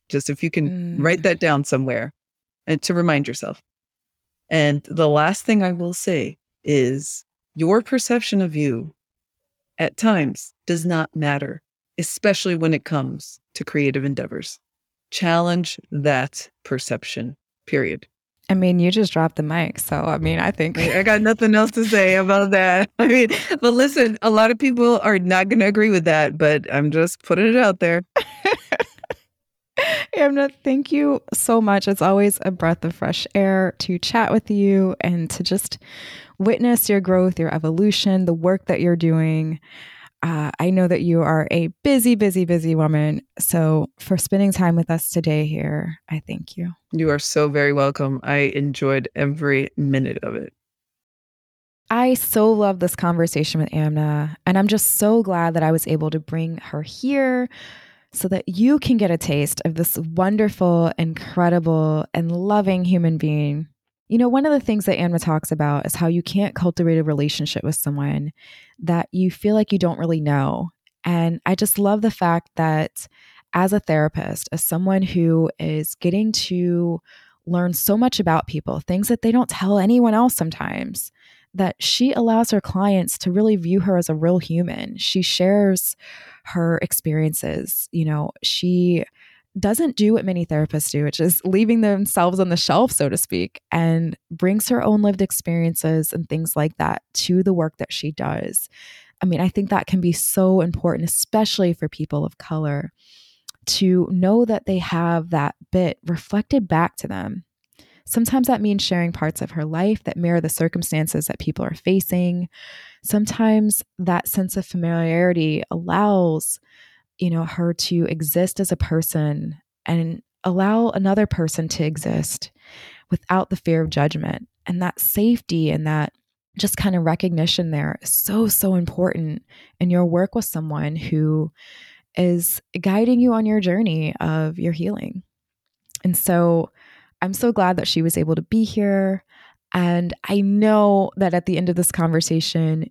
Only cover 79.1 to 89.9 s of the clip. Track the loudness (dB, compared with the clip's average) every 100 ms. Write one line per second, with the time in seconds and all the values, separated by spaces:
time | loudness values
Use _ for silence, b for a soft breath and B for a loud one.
79.1 | 0 2 2 0 -2 0 2 4 4 4
80.1 | 4 2 2 -4 -4 -8 -6 -8 -10 -14
81.1 | b b b b -4 -4 -2 -4 0 0
82.1 | 2 2 2 2 0 -2 -2 2 2 0
83.1 | -4 -2 2 2 2 2 0 2 0 0
84.1 | 0 2 2 0 -2 -2 -4 -10 -8 -4
85.1 | -2 -2 0 2 4 4 2 -2 -10 B
86.1 | B B B -8 -2 0 0 -2 -4 -2
87.1 | 0 0 -2 -6 -6 -6 -8 -6 -4 -2
88.1 | -2 -4 -4 -4 -2 0 2 2 0 -2
89.1 | b b b b -4 -2 0 0